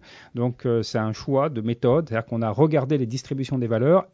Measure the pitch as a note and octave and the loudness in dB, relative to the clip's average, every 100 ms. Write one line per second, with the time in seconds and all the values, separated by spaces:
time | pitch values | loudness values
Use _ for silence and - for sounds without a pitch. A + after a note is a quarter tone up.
0 | - - - A#2+ B2 B2 B2+ A#2 G#2+ A#2+ | -10 -20 -12 -4 -4 -2 0 0 0 -2
1 | A2 A2 - C3+ D3+ B2 A2+ A2+ B2 C#3+ | -2 -4 -2 0 0 -2 -4 0 2 2
2 | D#3+ A2+ A2+ A#2 A2+ G2+ D#3 D3+ B2+ D3+ | 2 -4 -4 -2 -2 2 2 2 0 0
3 | A#2+ B2+ - C3+ C3 C3 A#2 A2+ C3 F#3 | -2 -6 -6 -6 -4 -4 0 2 4 2
4 | - | 2